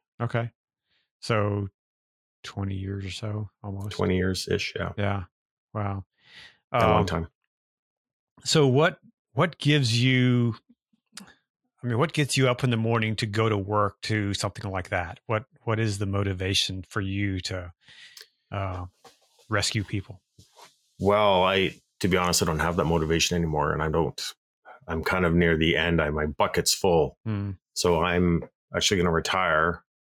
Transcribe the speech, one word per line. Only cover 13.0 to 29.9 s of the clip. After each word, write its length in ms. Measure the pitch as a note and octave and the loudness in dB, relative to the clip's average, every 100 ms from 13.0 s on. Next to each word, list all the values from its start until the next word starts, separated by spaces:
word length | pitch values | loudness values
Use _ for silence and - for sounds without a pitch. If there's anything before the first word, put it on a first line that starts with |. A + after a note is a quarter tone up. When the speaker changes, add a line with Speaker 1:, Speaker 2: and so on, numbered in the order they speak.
| A2 G#2+ | 0 -2
Speaker 1:
to 100 | G#2+ | -2
go 220 | G#2 A2 | 2 2
to 80 | G#2 | 2
work 440 | G2 G#2 G2+ - | 0 2 0 -2
to 320 | - G#2+ G2+ | -4 -2 0
something 340 | G2 G#2 - G#2 | -2 -4 -6 -6
like 200 | F#2+ F2+ | -6 -4
that? 320 | F#2+ E2+ - - | -4 -4 -8 -4
What, 180 | G#2+ - _ | -4 -4 _
what 160 | - A2 | -4 0
is 200 | A2 G2 | 0 -2
the 80 | G2+ | -2
motivation 760 | G2 G2+ F#2 F#2+ G2 - F#2+ F2+ | -2 -2 -2 -2 0 -2 -6 -8
for 120 | A2 | -6
you 380 | F#2+ G2 G2+ F#2 | -4 -2 -2 -2
to, 300 | - F#2+ F2+ - - - - - - _ - | -6 -8 -10 -16 -20 -20 -20 -20 -20 _ -10
uh, 360 | G2+ G2 F#2 F2+ _ - _ _ _ - | -6 -6 -6 -10 _ -20 _ _ _ -2
rescue 360 | G#2 - A2 | 0 0 -2
people? 360 | G2 G#2 - G2 _ _ - - - _ _ - | -4 -6 -8 -16 _ _ -20 -20 -20 _ _ -2
Speaker 2:
Well, 460 | F#2+ G#2 G#2 F#2 | 2 4 6 6
I, 320 | F#2 G2 F#2+ - _ - | 4 4 0 -4 _ -4
to 80 | G2 | 0
be 80 | F2+ | 2
honest, 260 | F2+ E2 | 2 0
I 40 | E2+ | 0
don't 120 | D#2 | 0
have 180 | E2 F2 | 0 0
that 100 | D#2 | 2
motivation 500 | E2+ D#2 E2 - F2 | 2 2 0 0 0
anymore, 360 | E2 D2+ D2 | -2 0 0
and 80 | D2+ | -2
I 60 | D#2 | -2
don't, 320 | D#2 C#2+ - - - _ _ - - - | 0 -2 -4 -12 -14 _ _ -20 -18 -10
I'm 160 | E2 | -6
kind 200 | D#2 F#2 | -2 0
of 80 | F2 | 2
near 220 | E2+ E2+ E2 | 4 4 4
the 200 | D#2+ D2+ | 2 2
end. 240 | E2+ E2+ | 2 0
I, 80 | D2+ | 0
my 160 | D2+ D2+ | -2 -4
bucket's 480 | D2+ G2+ - - | -2 -2 0 -2
full. 440 | - G3 E3+ C#3+ - A2 | 0 2 2 2 -4 -6
Speaker 1:
Mm. 280 | G#2 G2+ F#2+ _ | -6 -6 -10 _
Speaker 2:
So 280 | - F2+ E2 | -2 0 2
I'm 400 | F2 F2 F2+ E2+ - _ _ | 2 2 2 0 -2 _ _
actually 220 | F2 - G2 | -4 0 0
gonna 160 | F2 | 0
retire, 720 | E2 - F#2 F2+ D#2 E2 F2 _ | 0 0 0 2 2 0 -2 _